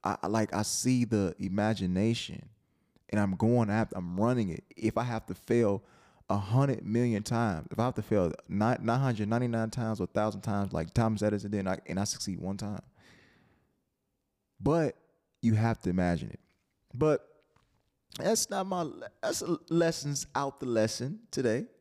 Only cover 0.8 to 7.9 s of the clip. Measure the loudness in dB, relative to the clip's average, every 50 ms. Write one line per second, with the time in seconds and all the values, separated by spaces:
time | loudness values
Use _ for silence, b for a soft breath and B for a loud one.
0.8 | 2 2 4 4 2 2 2 2 2 2 -2 -4 -6 -2 0 0 2 2 0 0
1.8 | 0 0 2 2 2 2 2 0 -4 -8 -12 -14 -14 -18 -20 _ _ _ _ _
2.8 | _ _ _ _ _ -4 0 0 2 0 2 2 2 4 4 4 4 2 2 0
3.8 | 0 -2 -4 -6 -6 -4 -2 0 2 2 2 2 0 -2 -4 -6 -10 _ -12 -2
4.8 | -2 0 0 0 -2 0 -4 -6 -6 -8 -10 -10 -2 2 4 4 4 4 2 0
5.8 | b b b b b b b b b -2 -2 -2 0 2 4 4 4 4 0 -2
6.8 | -2 0 2 2 2 4 2 0 -2 -2 0 0 0 0 0 -2 -6 -6 -4 -2
7.8 | -2 -2